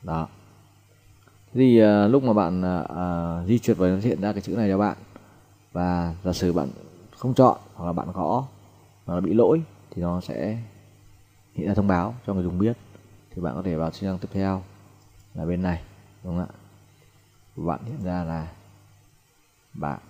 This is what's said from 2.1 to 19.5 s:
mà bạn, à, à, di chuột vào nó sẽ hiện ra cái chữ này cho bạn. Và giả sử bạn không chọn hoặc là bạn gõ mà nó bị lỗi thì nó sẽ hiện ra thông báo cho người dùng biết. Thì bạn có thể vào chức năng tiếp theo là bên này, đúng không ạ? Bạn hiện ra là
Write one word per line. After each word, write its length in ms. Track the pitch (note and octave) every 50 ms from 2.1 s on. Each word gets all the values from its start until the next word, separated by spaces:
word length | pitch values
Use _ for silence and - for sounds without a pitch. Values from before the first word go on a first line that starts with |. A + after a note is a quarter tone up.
| A#2+ C#3+ C3+
mà 100 | B2+ G#2+
bạn, 300 | G#2+ G2 E2 F2+ F#2 F2+
à, 180 | F2+ F2+ F2
à, 640 | - - - E2+ F2+ F2 F2 E2+ E2+ E2+ E2 E2+ F2
di 120 | F#2 A#2 A#2+
chuột 180 | A2+ - A2+
vào 140 | E2+ F#2 F2+
nó 100 | F#2 F#2+
sẽ 80 | G#2 B2
hiện 120 | A2 -
ra 120 | F#2+ G#2 G#2
cái 80 | G2+
chữ 120 | F#2+ - F#2
này 120 | A2 A2 G2+
cho 100 | F#2+ F#2+
bạn. 180 | G#2 G#2 - - - - - - - - - - _ _ _ _ _ _ _
Và 420 | F2 F2 F2+ F2+ F2 F2 E2+ E2 F2 F#2
giả 80 | F#2 F2
sử 200 | - F#2+ F2+ E2+
bạn 160 | E2+ D2+ C2+ - - - - - - - - -
không 180 | - - B2+ B2+
chọn 240 | - C3 B2 - - - - -
hoặc 120 | - F2
là 60 | F2 F2
bạn 200 | F2 - - F#2
gõ 340 | F#2+ F2+ D2+ F#2 B2 C3+ C3+ - - - - _ _ - _ _ _ _
mà 80 | - E2+
nó 60 | F2+
bị 140 | F#2+ F2 F#2
lỗi 280 | A2 A#2 F#2 C#3 E3 E3 - - - - -
thì 120 | - - F2
nó 180 | F2 F2 F2+
sẽ 420 | F2+ - - A1+ C#2 G2 G#2+ A#2 A#2 G#2+ - - - - - - - - - - - _ _ _ _ _ _
hiện 140 | - D#2 F2+
ra 60 | G2+
thông 120 | G2+ G2
báo 280 | G2+ F#2+ F2 F2 G#2 B2 B2 -
cho 80 | - G2+
người 80 | F#2+ F2
dùng 160 | F2 E2+ F2+
biết. 180 | G2 A2+ B2 - - - - - - - - - _ _
Thì 120 | - - F2
bạn 120 | E2 B1+
có 80 | D2+ F#2
thể 140 | F#2+ E2+
vào 140 | D#2 E2 D#2+
chức 120 | D#2+ - G2
năng 160 | G2 F#2+ F#2
tiếp 100 | F#2+ F#2+ -
theo 300 | G2 F#2+ F#2+ F#2+ F#2 F2+ - - - - - - _ _ _ _ - - _ _
là 100 | E2+ D#2+
bên 180 | E2 F2 F2 F#2
này, 200 | F#2 F2 E2 - - - - - - - - -
đúng 140 | F#2 E2+ F2
không 100 | F2+ -
ạ? 100 | - - - - _ - _ _ _ _ _ _ _ _ _ _ _ _ _ _ _
Bạn 240 | - D#2+ E2 D#2 B1 -
hiện 180 | A#2 C3 D3+ G#2
ra 200 | F2+ F2+ F2+ F2
là 280 | E2 E2 E2 D#2 D#2+ - - - - _ _ _ _ _ _ _ _ _ _ _ _ _ _ _ _